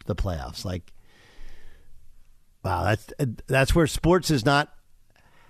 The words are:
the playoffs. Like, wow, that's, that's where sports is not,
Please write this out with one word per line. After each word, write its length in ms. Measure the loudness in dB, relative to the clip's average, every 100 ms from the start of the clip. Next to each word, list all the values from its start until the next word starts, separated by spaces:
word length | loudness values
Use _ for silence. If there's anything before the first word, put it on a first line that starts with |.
| -6
the 80 | -4
playoffs. 500 | -4 -4 -8 -10 -8
Like, 260 | -8 -10 -20 -20 -20 -20 -14 -12 -10 -12 -16 -18 -18 -18 -20 -20 -20 _ _
wow, 200 | -4 -2
that's, 300 | 0 0 -2 -6 -4 -4 -2
that's 260 | 2 4
where 140 | 4 2
sports 420 | 2 4 4 4
is 160 | 2 4
not, 280 | 4 2 -6 _ -20 _ _ _ -20